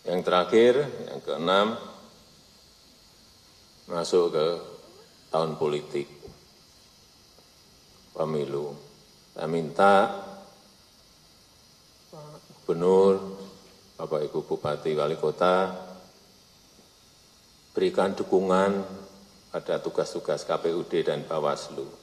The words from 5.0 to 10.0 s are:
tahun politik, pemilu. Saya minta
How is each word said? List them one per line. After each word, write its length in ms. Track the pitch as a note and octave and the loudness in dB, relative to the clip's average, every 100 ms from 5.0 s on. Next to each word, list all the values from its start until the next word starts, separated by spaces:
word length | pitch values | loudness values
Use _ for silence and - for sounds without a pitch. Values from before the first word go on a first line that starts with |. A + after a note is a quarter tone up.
| - - - | -20 -20 -4
tahun 320 | D#2+ D#2+ D2+ | -2 -2 -2
politik, 480 | D#2 D2 D2 D2 C#2+ - - - _ _ _ - - _ - _ - - _ _ - - _ - - F2+ | -2 -4 -6 -8 -8 -14 -20 -20 _ _ _ -20 -20 _ -20 _ -20 -20 _ _ -20 -20 _ -20 -20 -6
pemilu. 580 | D#2 D#2 C#2 C#2+ D2 D2 - - - - _ - | -2 -2 -2 -6 -8 -12 -20 -20 -20 -20 _ -10
Saya 100 | D#2+ | -4
minta 480 | E2 D2 - G3 G3 | -2 -2 4 6 6